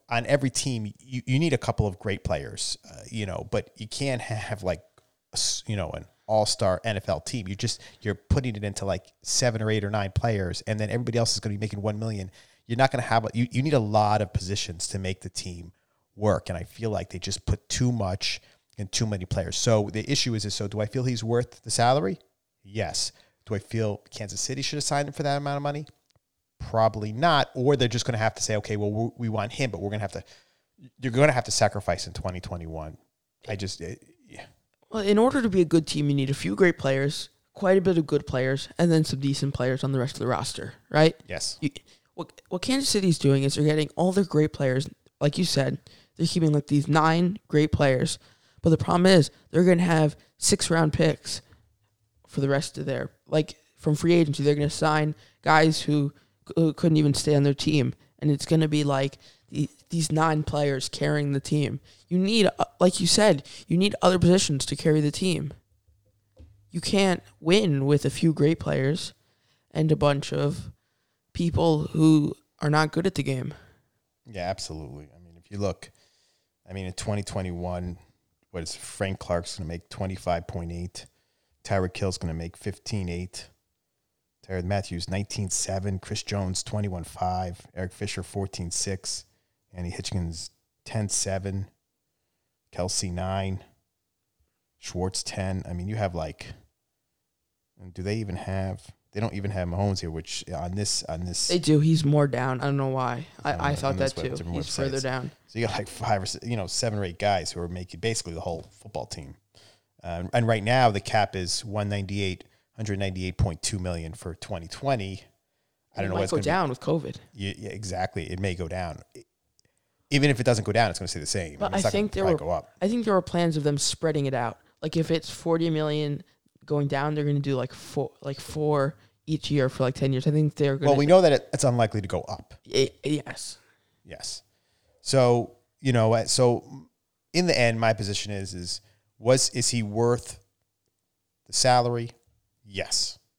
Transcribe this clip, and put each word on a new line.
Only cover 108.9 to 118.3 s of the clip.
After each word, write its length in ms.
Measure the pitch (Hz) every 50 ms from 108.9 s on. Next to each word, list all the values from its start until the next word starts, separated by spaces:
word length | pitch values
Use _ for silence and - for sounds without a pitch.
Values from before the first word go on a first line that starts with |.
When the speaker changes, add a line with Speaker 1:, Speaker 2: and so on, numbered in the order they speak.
| - 73 64
Speaker 1:
team. 300 | - - - 71 67 - - _ _ _ - - - _ _ _ _ _ _
Uh, 220 | - 87 85 85 90 95
and 140 | - 123 117
right 160 | 110 113 107
now 280 | 98 113 123 131 127 113
the 100 | 101 101
cap 360 | - - - 107 101 - -
is 280 | 95 90 - - - -
one 240 | 107 98 107 104 101
ninety-eight, 560 | 101 101 98 92 101 101 98 92 90 - - _ _ _ _ _ _
hundred 220 | - 110 104 98 98
ninety-eight 400 | 98 95 92 92 92 92 90 -
point 240 | - 92 80 -
two 160 | - - 107 92
million 340 | 90 92 87 82 80 80
for 220 | 78 - - 87 82
twenty 340 | - - - 98 85 82 82
twenty. 540 | - - 135 139 135 110 98 98 95 - - _ _ _ _ _ _ _ _ _ _ _ _ _ _
I 40 | -
don't 60 | 98
Speaker 2:
It 20 | 95
Speaker 1:
know 60 | 92
Speaker 2:
might 40 | 95
Speaker 1:
what's 100 | 95 -
Speaker 2:
go 40 | 170
Speaker 1:
gonna 60 | -
be. 40 | 98
Speaker 2:
down 220 | 147 170 190 170 139
with 120 | 127 -
covid. 360 | - - 165 160 139 127 - - - _
Speaker 1:
Yeah, 200 | _ 104 98 98 -
yeah, 140 | - 90 98
exactly. 600 | - 101 107 92 90 92 95 - - 101 78 -